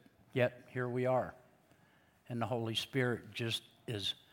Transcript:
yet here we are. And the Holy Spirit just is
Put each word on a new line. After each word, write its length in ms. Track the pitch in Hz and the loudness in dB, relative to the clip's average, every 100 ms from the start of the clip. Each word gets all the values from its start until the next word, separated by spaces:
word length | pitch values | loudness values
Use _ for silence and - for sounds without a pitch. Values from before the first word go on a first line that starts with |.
| - _ - | -10 _ -4
yet 300 | 131 120 - - | 2 2 2 -8
here 180 | 127 123 | -4 -2
we 180 | 123 123 | 0 2
are. 300 | 127 104 - - _ _ - - _ _ _ - | 2 2 -6 -20 _ _ -20 -20 _ _ _ -8
And 140 | 120 | -4
the 60 | 110 | -2
Holy 260 | 120 113 | 0 0
Spirit 600 | 110 - 135 123 113 - | -2 -2 2 2 2 -4
just 280 | 104 117 107 - - - | -4 -2 -2 -6 -14 -6
is 300 | 107 95 - - | -4 -4 -6 -12